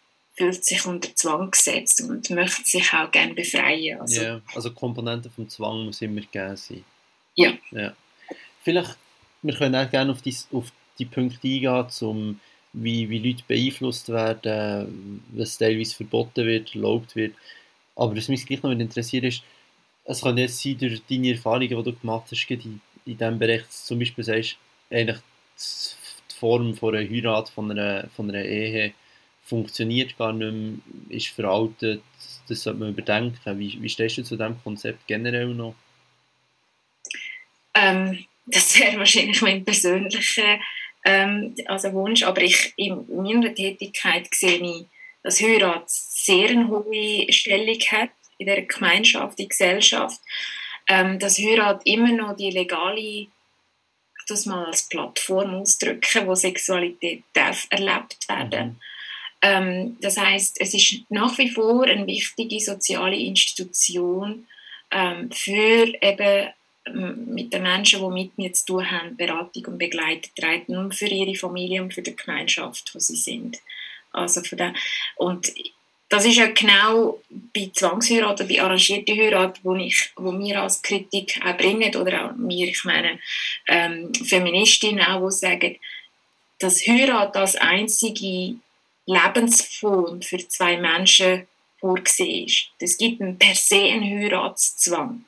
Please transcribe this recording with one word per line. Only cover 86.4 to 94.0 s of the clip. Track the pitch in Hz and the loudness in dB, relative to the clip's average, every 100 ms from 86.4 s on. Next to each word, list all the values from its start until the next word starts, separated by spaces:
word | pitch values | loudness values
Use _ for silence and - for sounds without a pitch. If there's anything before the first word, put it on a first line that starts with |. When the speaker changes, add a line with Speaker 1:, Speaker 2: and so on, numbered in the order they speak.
| _ - | _ -2
Speaker 1:
dass | 185 - | 2 4
Heirat | 220 240 269 233 202 202 | 6 6 6 4 2 2
als | 190 | 2
einzige | - 165 185 214 - 226 208 196 185 185 240 _ _ _ _ - | 4 4 4 2 2 0 -2 -4 -4 -6 -8 _ _ _ _ 0
Lebensform | 180 - 247 233 233 - - 208 190 170 175 | 4 4 4 4 4 2 -2 0 2 0 -4
für | - 180 - | -8 -8 -4
zwei | - 175 175 | 0 0 2
Menschen | 175 165 190 - 185 185 - _ _ _ | 2 2 6 8 6 2 -2 _ _ _
vorgesehen | 190 185 185 - 170 180 180 | -2 0 2 2 2 -2 -2
ist. | - - - | -2 -2 -4
Es | 170 - | 0 2
gibt | 233 233 | 0 0
einen | 190 180 | -4 4
per | 190 | 4
se | - - 392 | 6 4 6
einen | - 226 | 4 2